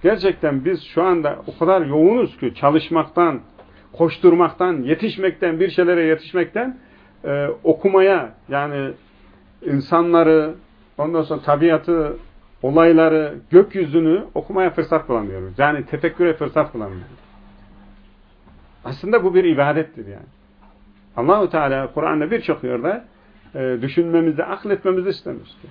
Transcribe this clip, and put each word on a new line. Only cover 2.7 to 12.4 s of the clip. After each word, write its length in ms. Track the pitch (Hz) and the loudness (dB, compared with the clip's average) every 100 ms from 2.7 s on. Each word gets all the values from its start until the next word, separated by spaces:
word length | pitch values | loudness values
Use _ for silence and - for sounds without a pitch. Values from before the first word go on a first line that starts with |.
| 151 147 165 143 - 170 131 - - - - _ | 2 0 -4 -2 0 0 -2 -12 -20 -20 -20 _
koşturmaktan, 800 | - 165 - 180 170 165 - 180 | -2 -2 4 4 4 0 0 -4
yetişmekten, 880 | 160 127 156 220 - 190 175 175 165 | -2 -2 -2 -4 -4 -4 -2 -4 -2
bir 100 | 190 | -2
şeylere 320 | 151 175 175 | 0 2 2
yetişmekten, 760 | 160 156 - 180 170 214 254 254 _ _ _ _ - | 2 0 -2 -4 -4 -4 -8 -10 _ _ _ _ -6
e, 220 | 143 143 160 | -4 -4 -2
okumaya, 720 | - 165 196 190 190 185 120 - - | 0 2 4 4 4 2 -2 -14 -6
yani 420 | 139 147 143 139 - _ _ - - _ _ - | -4 -4 -6 -8 -10 _ _ -20 -20 _ _ -4
insanları, 880 | 143 135 170 175 170 160 160 156 180 _ _ _ - | -4 0 0 4 4 6 4 2 -8 _ _ _ -6
ondan 240 | 151 165 | -4 -2
sonra 200 | 151 151 | -4 -6
tabiatı, 760 | - 147 165 156 151 165 147 - - - | -2 2 4 2 0 -2 -2 -8 -16 -20